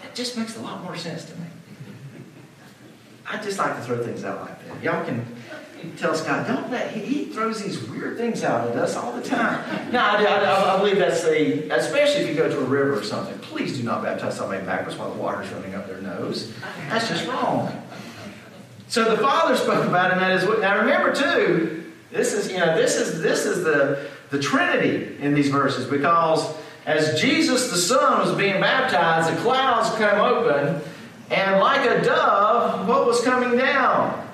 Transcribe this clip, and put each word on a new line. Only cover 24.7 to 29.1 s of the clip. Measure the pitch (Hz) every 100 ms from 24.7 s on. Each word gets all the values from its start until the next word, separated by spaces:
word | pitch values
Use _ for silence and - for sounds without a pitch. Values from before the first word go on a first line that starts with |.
| - - - - -
in | 143
these | 147 135
verses, | 135 131 123 117
because | 143 139 143 160 156 160 - - - -
as | 156 156 -
Jesus | 262 311 262 247 -
the | 175
Son | - 269 277 226
was | 185 156
being | 196 190
baptized, | - - - 175 165